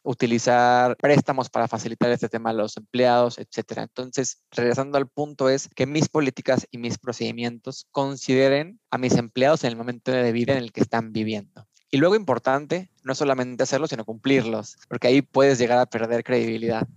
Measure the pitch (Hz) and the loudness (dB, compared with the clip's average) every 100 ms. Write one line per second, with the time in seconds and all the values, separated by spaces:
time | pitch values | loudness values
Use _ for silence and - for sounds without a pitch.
0 | - 123 120 117 127 123 120 123 123 120 | -8 -2 0 0 2 4 6 4 4 2
1 | 143 143 - 131 123 117 117 113 113 113 | 4 4 4 -2 -2 -2 -2 -4 -6 -2
2 | 123 120 113 113 113 113 107 - 110 123 | 0 0 -2 -4 -4 -2 -4 -6 -10 0
3 | 123 120 120 - - - 107 113 117 - | 4 4 2 -2 -10 -8 -8 -8 -10 -10
4 | 127 131 127 - _ - 120 123 139 143 | -8 -6 -6 -8 _ -2 0 0 0 -2
5 | 135 - 151 143 131 135 - - 131 151 | -2 -4 -8 0 0 0 -2 -4 -2 0
6 | 151 156 139 - - 127 - 123 117 107 | 0 0 -2 -2 0 0 -2 -10 -8 -8
7 | - 113 117 117 120 120 135 131 - 143 | -8 -6 -6 -4 -6 -8 -14 -14 -8 -4
8 | 139 135 - 131 135 139 160 233 _ 123 | -4 -4 0 4 4 2 -2 -12 _ -4
9 | 127 123 117 127 131 156 131 117 120 120 | 0 0 0 0 2 2 0 -4 -8 -8
10 | - 127 123 117 120 135 117 120 113 117 | -2 0 0 0 0 -2 -2 -4 -2 -2
11 | 113 110 110 107 101 - - _ _ 135 | -2 -4 -4 -4 -10 -20 -20 _ _ 2
12 | 165 214 180 120 - 139 147 170 185 _ | 4 2 2 -2 0 -2 -2 -6 -6 _
13 | 131 131 143 131 127 123 127 135 156 117 | -8 -2 0 0 -2 -2 -2 0 -2 -6
14 | 110 120 135 135 117 110 107 - _ 120 | -10 -8 0 0 0 -4 -8 -18 _ -2
15 | 123 135 135 - 139 131 117 123 127 113 | 2 2 2 2 4 4 2 2 2 -2
16 | 113 117 113 123 113 113 113 113 117 | -2 -2 0 0 0 -2 -4 -4 -6